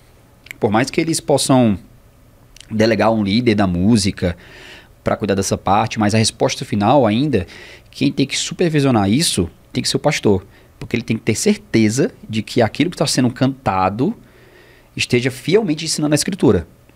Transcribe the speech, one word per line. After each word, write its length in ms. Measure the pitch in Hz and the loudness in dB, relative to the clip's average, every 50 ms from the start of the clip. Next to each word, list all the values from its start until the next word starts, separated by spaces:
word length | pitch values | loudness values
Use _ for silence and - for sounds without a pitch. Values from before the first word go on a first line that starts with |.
| _ - - _ _ _ _ _ - - - - | _ -20 -20 _ _ _ _ _ -20 -20 -8 -4
Por 120 | - 110 | -2 0
mais 200 | 98 110 131 139 | 0 0 0 0
que 100 | - - | -2 -2
eles 200 | 165 165 160 - | -2 -2 -2 -4
possam 580 | - - 147 127 - - 135 127 123 110 98 - - - - - - - _ _ _ - - - - - - - - - | -2 0 0 0 2 2 4 4 4 4 2 -2 -6 -12 -20 -20 -20 -20 _ _ _ -20 -20 -20 -20 -20 -20 -20 -14 -6
delegar 420 | 113 107 107 113 113 98 104 110 | -2 0 2 2 2 2 2 2
um 100 | 113 110 | 2 2
líder 320 | 104 98 98 120 127 117 104 | 0 0 0 2 2 2 2
da 120 | 104 101 | 2 2
música 680 | 92 87 87 90 107 120 110 95 101 - - - 87 85 - - - - - - - - - - - - _ - | 0 0 2 2 4 4 2 2 -2 -2 -2 -2 -4 -4 -6 -12 -20 -20 -20 -20 -20 -20 -20 -20 -20 -20 _ -4
pra 120 | - 104 | -2 -2
cuidar 180 | - 110 98 98 | 0 0 -2 0
dessa 200 | 98 98 - 107 | 0 0 -2 -4
parte, 420 | 95 - 101 95 107 113 110 - 110 | -2 0 0 2 2 0 0 -2 -2
mas 160 | 104 104 101 | 0 2 2
a 40 | 110 | 2
resposta 460 | 110 - - - 131 131 - - - | 0 0 -2 -2 -2 -2 -2 -6 -8
final 420 | - 120 101 101 110 139 147 123 | -6 -4 0 2 2 4 4 4
ainda, 400 | 104 104 117 143 156 131 98 87 - - - - - - - - - | 2 2 0 0 0 0 -2 -2 -4 -10 -20 -20 -20 -20 -20 -20 -16
quem 200 | - - 135 143 | -6 -4 -2 -2
tem 140 | - - 139 | 0 -2 -4
que 100 | 139 - | -4 -4
supervisionar 720 | - - - 165 - 185 165 156 147 139 139 123 107 98 98 | -6 -8 -6 -4 -2 -2 0 0 2 2 2 2 2 2 2
isso 380 | 107 147 175 - - - 87 82 - - _ _ | 2 2 0 0 -2 -2 -4 -4 -6 -14 _ _
tem 100 | - 123 | -8 -6
que 60 | 123 - | -4 -4
ser 80 | - | -2
o 40 | 135 | -2
pastor. 440 | - 147 147 - - 110 98 90 - - - - - _ _ - | 0 -2 -2 0 2 2 2 0 -2 -8 -20 -20 -20 _ _ -18
Porque 180 | - - - | -10 -6 -6
ele 60 | 113 113 | -4 -4
tem 120 | - 113 | -4 -6
que 60 | 110 | -2
ter 120 | - - 110 | -2 -2 -2
certeza 720 | - - 202 208 - - - - 113 110 107 113 131 160 254 - - - - | 0 0 0 0 0 -2 -2 2 2 2 2 2 0 -2 -2 -4 -8 -12 -8
de 140 | 107 110 | -6 -6
que 180 | 104 - - 127 | -6 -4 0 0
aquilo 300 | 113 104 - - - 180 | 0 0 0 -2 -2 -2
que 60 | - | -2
tá 100 | - 160 | -4 -4
sendo 240 | - - 139 127 120 | -2 0 0 0 0
cantado 840 | 123 - 135 131 135 - - 107 95 95 92 95 101 113 135 190 233 - - - - - - - - - - - - - _ _ _ | 0 0 -2 -2 -2 -4 -4 -2 0 0 0 0 0 0 -2 -4 -4 -6 -12 -20 -20 -20 -20 -20 -20 -20 -20 -20 -20 -20 _ _ _
esteja 340 | - - - - 123 120 135 | -8 -2 0 0 0 0 -2
fielmente 540 | 123 - - 147 170 214 233 165 151 151 165 | -4 -6 -2 0 0 0 0 0 -4 -4 -6
ensinando 300 | 156 - - 151 147 151 | -6 -4 -4 -2 0 0
a 20 | |
Escritura. 500 | 143 - - 185 - - 120 98 90 80 - - _ _ _ _ | 0 -2 -4 -4 0 2 2 2 2 0 -6 -14 _ _ _ _